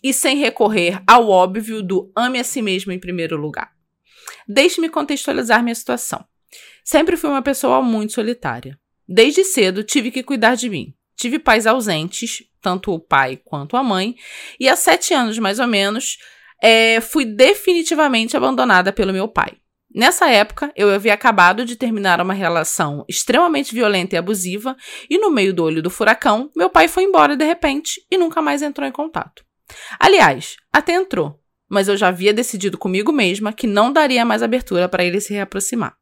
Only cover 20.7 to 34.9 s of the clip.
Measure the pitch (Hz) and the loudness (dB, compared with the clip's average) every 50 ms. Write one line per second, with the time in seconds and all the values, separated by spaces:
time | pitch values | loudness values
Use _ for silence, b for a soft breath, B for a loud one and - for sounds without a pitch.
20.7 | - - 202 202 196 202 196 226 208 208 - 254 220 196 180 175 - 214 254 233 | -4 0 2 2 2 2 2 0 0 2 2 2 4 6 6 6 4 2 -4 -8
21.7 | 240 - 262 233 220 208 196 190 175 170 175 185 190 196 190 165 170 165 156 - | -6 -6 -4 -4 -4 -2 0 0 2 2 0 -2 -2 -2 -2 0 0 0 -2 -2
22.7 | - - 175 147 143 147 - - 165 - - - 240 285 349 349 311 277 285 - | -2 -2 -2 -4 -4 -8 -10 -8 -6 -6 -2 0 2 2 4 2 2 -2 -4 -4
23.7 | 226 226 240 208 208 185 202 196 190 165 - 185 220 190 180 180 180 208 214 262 | -2 0 0 0 0 0 -2 -2 -4 -4 -2 -2 -4 -4 -4 -6 -6 -6 -6 -8
24.7 | 262 B B B B B B B 285 370 440 403 311 233 190 190 190 170 165 160 | -10 B B B B B B B -2 0 2 2 2 2 2 0 0 0 0 0
25.7 | 160 160 160 175 180 - 226 214 226 - - 262 208 220 262 302 _ 320 349 370 | 0 -2 -4 -4 -4 0 2 0 2 2 2 0 0 0 -2 -6 _ -2 -2 2
26.7 | - 330 320 339 - 370 370 392 381 330 294 285 294 254 311 302 339 339 - 302 | 4 4 2 2 2 0 0 2 4 4 4 4 4 0 0 -2 -2 -2 -2 -4
27.7 | 269 285 320 - - - _ _ - 381 349 330 330 330 311 302 285 285 294 294 | -4 -4 -6 -8 -10 -10 _ _ 0 0 0 0 0 -2 -2 -2 -2 -2 -4 -6
28.7 | 285 - 285 269 254 - 294 320 320 - - - _ - _ _ _ _ _ B | -6 -6 -8 -8 -6 -8 -10 -8 -8 -10 -10 -10 _ -20 _ _ _ _ _ B
29.7 | B B B B B B - - 392 370 240 160 135 127 156 - - _ _ _ | B B B B B B 4 6 6 6 6 4 4 0 -6 -14 -16 _ _ _
30.7 | - 294 294 349 339 359 381 381 - 202 156 147 147 _ _ _ _ _ _ _ | -2 -2 0 2 0 0 -2 -2 -4 -4 -4 -6 -8 _ _ _ _ _ _ _
31.7 | 196 202 196 196 202 190 214 180 180 175 185 208 214 214 247 - - 190 185 202 | 0 0 2 2 2 2 2 0 0 2 0 0 2 2 -2 -4 -6 -4 -4 -4
32.7 | 180 - - 190 185 190 208 254 302 285 220 185 196 202 214 208 220 - - 226 | -4 -4 -6 -4 -2 -2 0 0 0 2 0 0 0 -2 -6 -8 -8 -4 -4 -2
33.7 | 202 202 214 247 285 320 302 277 262 240 233 240 220 - 233 226 226 254 240 - | 2 2 2 2 2 2 2 2 2 0 0 0 0 0 0 -2 -2 -4 -4 -2
34.7 | - 180 180 180 | -2 -2 0 0